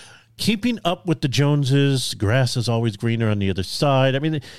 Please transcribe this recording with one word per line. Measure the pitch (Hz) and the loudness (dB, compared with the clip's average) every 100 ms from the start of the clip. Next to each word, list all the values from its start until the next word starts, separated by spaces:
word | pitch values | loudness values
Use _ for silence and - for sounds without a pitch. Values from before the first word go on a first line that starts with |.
| - - _ - | -20 -20 _ -4
keeping | - 220 240 233 | -2 0 -2 -2
up | 170 180 175 | -4 -4 -2
with | 135 | -2
the | 147 | -2
Joneses, | 131 143 147 131 139 139 135 - | 0 2 2 2 2 2 0 -2
grass | - 101 131 123 127 | -2 0 2 2 0
is | 117 | -2
always | 117 117 101 | 0 -2 -2
greener | 117 113 113 | -2 0 0
on | 104 | 0
the | 98 | 0
other | 92 | -2
side. | 90 - 147 135 135 | -6 -2 2 2 2
I | 135 | 0
mean, | 156 156 - | -2 -4 -8